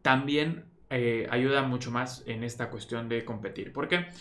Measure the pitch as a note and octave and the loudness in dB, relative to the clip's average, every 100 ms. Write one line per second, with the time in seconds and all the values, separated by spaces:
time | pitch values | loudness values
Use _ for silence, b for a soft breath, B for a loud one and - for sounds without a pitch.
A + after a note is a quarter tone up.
0 | C#3+ C3 C#3 D3 D#3 E3 - _ - C3 | 6 4 4 2 2 -2 -8 _ -4 2
1 | A#2+ A2+ G#2+ B2 C3 C#3 C3+ B2 A#2+ A#2+ | 2 2 2 2 4 4 2 0 0 -2
2 | B2+ - - A2+ A#2+ A#2 A#2 A2 - A#2 | -4 -6 -8 -6 -6 -6 -6 -6 -6 -6
3 | A#2 A#2 A2+ A2 G2+ - - - - F3 | -2 -2 -2 -6 -6 -8 -8 -4 0 0
4 | F3 B | 0 B